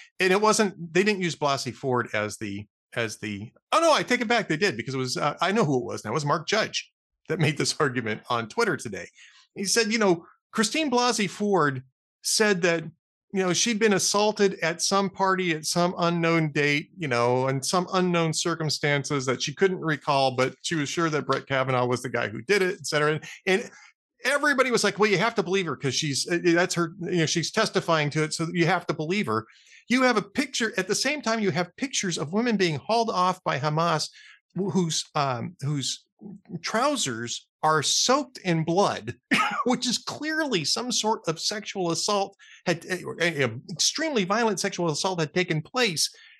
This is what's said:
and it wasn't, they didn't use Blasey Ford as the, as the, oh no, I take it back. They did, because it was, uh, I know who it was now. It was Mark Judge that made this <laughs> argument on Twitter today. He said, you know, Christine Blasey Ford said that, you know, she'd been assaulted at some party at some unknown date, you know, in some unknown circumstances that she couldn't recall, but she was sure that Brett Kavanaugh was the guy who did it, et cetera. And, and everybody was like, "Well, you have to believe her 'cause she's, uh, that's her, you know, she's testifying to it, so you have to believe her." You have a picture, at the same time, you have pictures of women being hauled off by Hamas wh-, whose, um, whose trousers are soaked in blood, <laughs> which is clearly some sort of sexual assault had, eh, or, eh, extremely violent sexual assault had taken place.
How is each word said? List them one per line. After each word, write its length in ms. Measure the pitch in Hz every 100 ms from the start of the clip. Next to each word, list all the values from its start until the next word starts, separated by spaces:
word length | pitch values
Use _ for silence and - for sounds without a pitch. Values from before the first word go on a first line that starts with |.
| - -
and 140 | 185
it 80 | 190
wasn't, 340 | 214 214 208 165 170
they 100 | 170
didn't 160 | 208 196
use 140 | 175 139
Blasey 380 | 147 135 123
Ford 340 | - 135 123 110
as 240 | 107 107 -
the, 280 | 107 101 107 _ _ -
as 220 | 113 -
the, 340 | 110 101 113 - _
oh 80 | 294
no, 120 | 330
I 100 | 254
take 200 | - 247
it 60 | 233
back. 200 | 240 -
They 80 | 156
did, 200 | 202 117
because 160 | 123
it 40 | 135
was, 180 | 127 127
uh, 180 | 147 147
I 100 | 170
know 120 | 214
who 140 | 160 127
it 60 |
was 200 | 101 107
now. 60 | 107
It 40 |
was 100 | 139
Mark 240 | 147 160 -
Judge 420 | 208 156 - - _ _ _ -
that 100 | 156
made 200 | 151 143
this 180 | 139 -
<laughs> 40 |
argument 420 | 147 123 113 110 -
on 180 | 117 113
Twitter 280 | - 233 143
today. 280 | 120 92 87 - - - _
He 100 | -
said, 280 | 196 233 220
you 60 | 226
know, 260 | 202 170 - _ _
Christine 380 | - 214 302 311
Blasey 380 | 240 247 226 190
Ford 520 | - 208 190 147 131 - _ _ _
said 400 | - - 214 190
that, 200 | 175 165 160 - _ _ _
you 120 | 196
know, 80 | 185
she'd 260 | 165 233 214
been 140 | 220
assaulted 640 | 190 - 202 214 208 202
at 280 | 196 165 175
some 260 | - 196 196
party 440 | 190 190 185 180
at 100 | 156
some 300 | 156 175 175 185
unknown 520 | 170 170 165 165 156
date, 400 | 151 143 147 - -
you 80 | 156
know, 400 | 120 120 127 131
in 160 | 135
some 240 | 131 185 175
unknown 400 | 190 180 175 165
circumstances 920 | 156 180 160 156 - 147 143 135 143 131
that 140 | 123
she 140 | -
couldn't 240 | 131 190 185
recall, 560 | 156 147 - 139 135
but 220 | 120 127 -
she 120 | -
was 140 | 165 139
sure 200 | - 165
that 160 | 151 127
Brett 200 | 135 127
Kavanaugh 400 | 135 131 127 123
was 160 | 123
the 60 | 131
guy 180 | 117 117
who 140 | 107
did 180 | 117 202
it, 180 | 185 -
et 60 | 135
cetera. 240 | 151 151
And, 100 | 156 - - -
and 240 | 190 - - - _ _ _
everybody 480 | 247 285 294 262 262
was 100 | 226
like, 160 | 202 190
"Well, 100 | 214
you 100 | 180
have 180 | 220 226
to 80 |
believe 220 | 170 190 170
her 100 | 127
'cause 180 | 139
she's, 320 | 120 156 127 -
uh, 100 | 175
that's 320 | 170 170 180
her, 200 | 170 170 -
you 160 | 170 175
know, 80 | 156
she's 260 | 175 151
testifying 580 | - 214 190 - 160 147
to 140 | 156
it, 100 | 151
so 140 | - 165
you 140 | 175 165
have 180 | 180 -
to 60 |
believe 320 | 156 156 202 160
her." 200 | 110 - _ _ - -
You 140 | 247
have 140 | 254 220
a 60 |
picture, 500 | 190 - 285 - 220 -
at 120 | 185
the 60 | 202
same 260 | 262 302
time, 160 | 220 226
you 140 | 196
have 240 | 151 175 -
pictures 420 | 269 - 190 170
of 140 | 151
women 240 | 196 247 208
being 240 | 175 147
hauled 260 | - 233 220
off 300 | 185 180 180
by 160 | - 151
Hamas 480 | 151 151 170 156 - - - - _ -
wh-, 160 | 196
whose, 320 | 190 170 156 -
um, 400 | 151 139 120 117 -
whose 440 | 135 147 127 - _ _ - - - 165
trousers 840 | - 220 277 285 - 113 117 - - _
are 200 | 156 156
soaked 560 | 135 - - 269 294 -
in 260 | 185 165
blood, 500 | 160 170 180 95 107 - _
<laughs> 340 | - - -
which 220 | 240 254 247
is 120 | 202
clearly 640 | - - 302 311 302 202
some 260 | 139 - 247
sort 280 | 226 214 - -
of 120 | 160
sexual 500 | - 214 208 202 175
assault 460 | 165 - 202 190 - - - -
had, 180 | 170 -
eh, 140 | 185
or, 120 | - -
eh, 280 | 170 147 127 113 -
extremely 540 | 175 - - 320 262
violent 360 | 180 214 226 190
sexual 300 | 196 190 170
assault 300 | 147 190 180
had 140 | 156
taken 260 | 180 175 160
place. 500 | - 254 233 156 - - - -